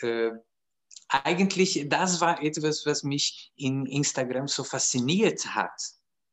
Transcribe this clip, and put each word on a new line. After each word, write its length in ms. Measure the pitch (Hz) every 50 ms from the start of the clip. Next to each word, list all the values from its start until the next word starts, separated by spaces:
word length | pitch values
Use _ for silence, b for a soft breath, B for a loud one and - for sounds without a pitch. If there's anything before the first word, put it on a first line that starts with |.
äh, 300 | 123 117 117 117 113 117 113 113 - _ _ _ _ _ _ _ _ _ - - _ -
eigentlich, 760 | - 139 139 151 175 175 202 190 - 180 185 185 - 147 143
das 340 | 143 151 147 185 185 180 165
war 220 | 170 165 - - 147
etwas, 420 | 151 151 160 151 151 151 - -
was 180 | 147 147 - -
mich 480 | 139 139 143 - - - - - - _
in 300 | - 143 131 135 139 135
Instagram 600 | 135 135 143 143 - - 139 127 123 127 131 143
so 160 | 139 - - 131
fasziniert 880 | - - 127 - - - 127 120 135 175 208 226 214 - - - - -
hat. 260 | 107 92 - - - - - - _ _ _ _ _ _ _